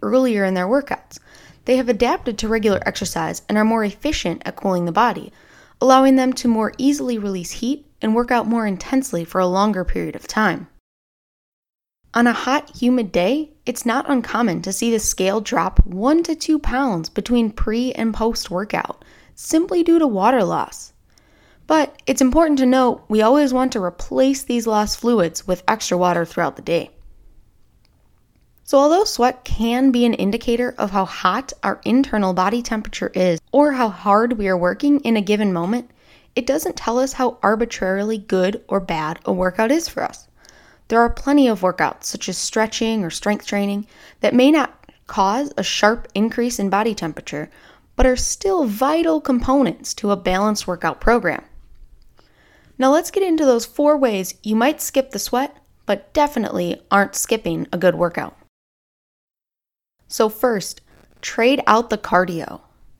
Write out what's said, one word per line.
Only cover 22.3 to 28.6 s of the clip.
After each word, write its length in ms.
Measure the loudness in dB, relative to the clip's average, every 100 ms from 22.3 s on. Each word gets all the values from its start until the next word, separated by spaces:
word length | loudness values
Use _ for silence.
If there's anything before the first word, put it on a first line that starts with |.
| 2 2 2
to 80 | 4
note 380 | 4 2 0 -2
we 140 | 2
always 320 | 4 4 4 2
want 160 | 0
to 120 | -2
replace 600 | -6 -6 -6 2 2 2
these 240 | -2 -2 0
lost 320 | 0 0 -2
fluids 480 | 0 2 0 -4 -6
with 160 | -2 0
extra 300 | -2 -2 0
water 280 | 2 0 -2
throughout 320 | -4 -4 -4
the 40 |
day. 300 | -4 -4 -4 -14 -20 -20 -20 -20 _ _ _ _ _ _ _ _ _ _ _ _